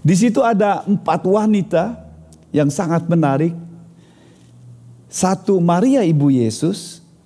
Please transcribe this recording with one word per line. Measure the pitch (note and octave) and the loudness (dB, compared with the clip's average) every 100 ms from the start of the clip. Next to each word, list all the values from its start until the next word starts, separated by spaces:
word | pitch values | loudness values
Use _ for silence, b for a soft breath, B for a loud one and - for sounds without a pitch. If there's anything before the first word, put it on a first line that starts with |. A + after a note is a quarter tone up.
Di | D3 F3+ | 2 2
situ | A#3+ A#3 | 2 2
ada | A#3 G#3+ G#3 F#3 - | 0 2 0 0 -2
empat | G3+ - D#3 F3+ | -2 0 -2 0
wanita | G#3 G#3+ G#3 E3 E3 G3+ A#3+ - - - - - | 0 2 0 0 -2 -2 -8 -18 -20 -20 -20 -6
yang | C#3 C#3+ | 0 0
sangat | C#3+ D3 E3+ | -2 -2 -2
menarik. | E3 E3+ D3 C3+ E3 E3+ - - - b b b b b b - - - - - - | 0 0 2 0 -2 -4 -16 -20 -20 b b b b b b -20 -20 -20 -20 -20 -16
Satu | - F#3 F#3+ F#3 G3 | -4 -2 -2 0 0
Maria | E3+ F3 B3 C4+ F#3+ | 2 2 2 2 2
ibu | D3+ C#3+ | 2 2
Yesus | C3 A2+ G#2+ D#3+ G3+ - - - _ | 2 0 -2 -4 -4 -10 -18 -20 _